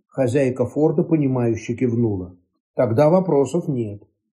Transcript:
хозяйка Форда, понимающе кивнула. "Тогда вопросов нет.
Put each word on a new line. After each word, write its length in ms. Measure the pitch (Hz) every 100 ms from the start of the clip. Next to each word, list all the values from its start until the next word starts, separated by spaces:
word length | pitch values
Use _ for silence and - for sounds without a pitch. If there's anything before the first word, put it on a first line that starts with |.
| _
хозяйка 580 | - 127 139 131 127
Форда, 380 | 117 - 156 156
понимающе 720 | 175 160 139 127 120 107 -
кивнула. 640 | 117 127 113 117 98 90 90 _ _ _
"Тогда 360 | - 123 110 151
вопросов 580 | 185 185 143 135 175 165
нет. 340 | 127 107 101 _ _ _